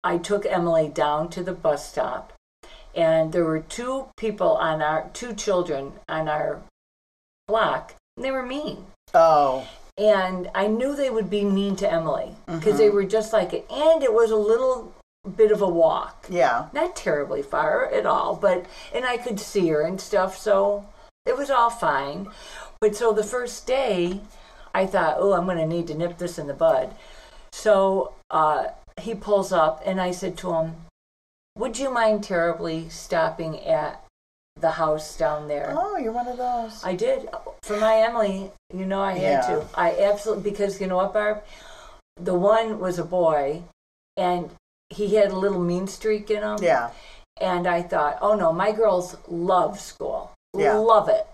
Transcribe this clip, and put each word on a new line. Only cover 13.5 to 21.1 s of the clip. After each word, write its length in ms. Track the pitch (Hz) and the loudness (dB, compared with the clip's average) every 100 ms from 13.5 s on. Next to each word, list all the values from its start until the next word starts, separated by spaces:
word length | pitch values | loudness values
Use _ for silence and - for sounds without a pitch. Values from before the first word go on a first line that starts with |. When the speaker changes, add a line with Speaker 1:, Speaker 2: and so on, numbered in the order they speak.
Speaker 1:
it. 120 | 170 - | -4 -6
And 320 | 262 311 320 | 2 4 4
it 100 | 269 | 4
was 160 | 220 226 | 4 4
a 40 | 220 | 4
little 580 | 208 233 262 254 226 - _ _ 202 185 | 2 2 2 -2 -6 -20 _ _ -12 4
bit 160 | 214 | 4
of 100 | 208 | 6
a 60 | 196 | 2
walk. 600 | 170 160 - - - - | 4 4 2 -6 -14 -6
Speaker 2:
Yeah. 380 | 175 127 120 - | 2 2 2 -4
Speaker 1:
Not 240 | 285 349 - | -4 -4 -2
terribly 460 | - 147 143 139 | -2 -2 -2 -6
far 440 | 143 151 156 - 262 | -4 -2 0 0 0
at 180 | - - | 0 0
all, 300 | - - - | 0 -2 0
but, 300 | 196 180 - - - | 2 0 -4 -18 -8
and 120 | 233 254 | -6 -4
I 120 | 240 | -4
could 220 | 247 202 | -4 -8
see 280 | - 202 165 | -4 0 2
her 120 | 151 | 2
and 180 | 160 190 | 0 -4
stuff, 380 | - 196 185 - | -2 0 0 -2
so 480 | 214 196 202 202 202 - - | 0 2 2 -2 -8 -20 -20